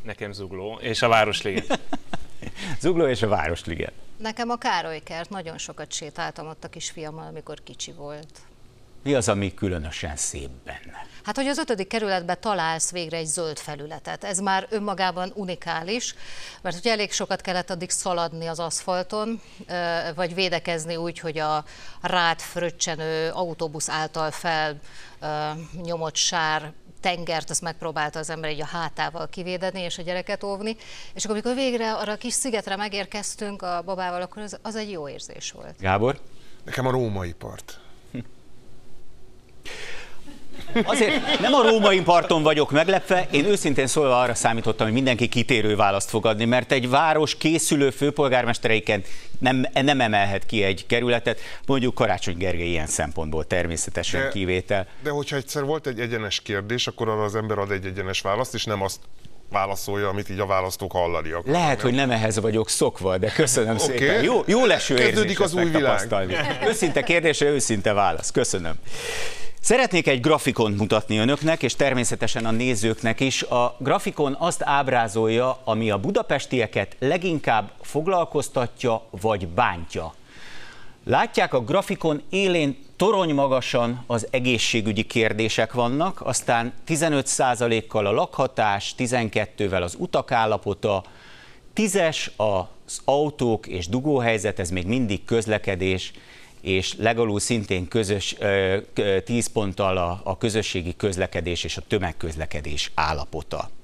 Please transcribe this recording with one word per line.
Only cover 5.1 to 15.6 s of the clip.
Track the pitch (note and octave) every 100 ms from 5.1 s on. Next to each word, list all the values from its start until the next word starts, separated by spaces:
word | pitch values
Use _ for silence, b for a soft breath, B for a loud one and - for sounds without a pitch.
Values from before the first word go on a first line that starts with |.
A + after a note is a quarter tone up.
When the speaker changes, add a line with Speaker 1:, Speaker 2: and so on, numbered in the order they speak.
| E3 E3+
Speaker 3:
nagyon | G3+ D#3+ D#3+
sokat | - - D3+
sétáltam | - D#3 D3+ D#3+ D#3 D#3+
ott | D#3
a | E3
kisfiammal, | E3 - - D3+ D#3 D#3
amikor | D#3+ D3+ D3
kicsi | - C#3 -
volt. | C#3 C#3+ D3 D3+ - - - - - - -
Speaker 2:
Mi | C#3
az, | C#3 A2+
ami | G2+ G2
különösen | - G2+ F2 D#2 - E2+ D2
szép | - D2+ C2 B1+ -
benne? | - - - - B
Speaker 3:
Hát, | - G#3+
hogy | C4+
az | C#4
ötödik | C#4+ A3 F#3+
kerületben | A#3 G#3+ F#3 F3 F3+
találsz | A3+ G3 D#3+ D#3+ -
végre | F3+ E3 E3
egy | D#3+
zöld | E3 D#3+ D3
felületet. | - D3 D3 D#3 - D#3+
Ez | G3+ F#3+
már | G3 F#3+ G3
önmagában | A3 G#3 F#3 F#3 F3 F3 G3
unikális, | F#3+ E3+